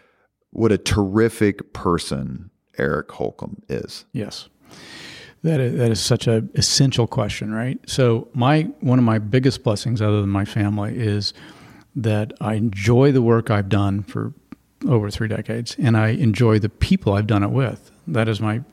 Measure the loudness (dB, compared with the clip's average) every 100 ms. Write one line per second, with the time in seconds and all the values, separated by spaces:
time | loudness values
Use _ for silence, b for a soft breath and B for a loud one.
0 | b b b _ _ -2 2 2 0 0
1 | 2 2 2 2 0 0 -10 -4 0 0
2 | -2 -6 -6 -10 -14 _ _ -4 -2 -2
3 | -6 -6 -8 -6 -14 -14 -8 -8 -8 -16
4 | -12 -10 -10 -12 -18 _ B B B B
5 | B B B B -2 0 0 0 0 0
6 | 0 0 2 0 0 -2 0 4 4 4
7 | 0 0 -4 -4 -6 -6 -6 -8 -6 2
8 | 2 2 -2 0 2 2 0 -4 0 4
9 | 4 2 0 2 2 0 -2 -2 -2 -2
10 | 2 2 2 0 -2 -2 -2 -2 -4 -4
11 | -2 -2 -4 B B B B B _ -4
12 | 0 0 -2 -6 -4 -2 -2 -2 2 6
13 | 6 4 4 2 2 -2 2 0 2 -2
14 | -4 -6 -8 -10 _ -20 _ _ 0 2
15 | 0 -4 -4 -4 -6 -8 -8 -2 2 2
16 | 2 2 0 4 4 4 2 -2 0 2
17 | 2 0 0 0 0 0 -2 -6 -16 _
18 | -4 -2 0 -2 -2 -4 -8